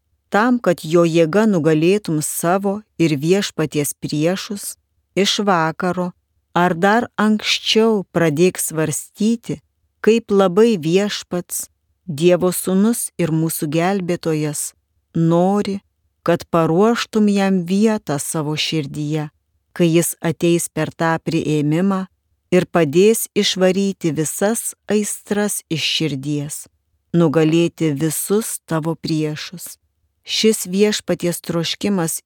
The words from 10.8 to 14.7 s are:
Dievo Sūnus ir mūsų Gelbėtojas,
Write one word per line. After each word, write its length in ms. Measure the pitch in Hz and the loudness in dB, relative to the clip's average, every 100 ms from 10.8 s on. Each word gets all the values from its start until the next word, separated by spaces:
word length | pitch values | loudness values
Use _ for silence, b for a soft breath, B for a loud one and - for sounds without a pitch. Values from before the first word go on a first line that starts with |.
| 156 185 202 - - 180 - - - _ _ _ - | 2 0 0 -6 -8 -8 -8 -12 -12 _ _ _ -10
Dievo 440 | 139 175 175 180 | 0 2 4 2
Sūnus 560 | 175 - 190 214 233 - - | -2 -2 0 2 0 -6 -4
ir 140 | 160 | -2
mūsų 360 | 160 160 - 156 | 0 -2 -4 -4
Gelbėtojas, 1000 | 160 175 202 175 175 165 156 151 147 - | 0 0 -2 -4 -4 -2 -2 -4 -6 -10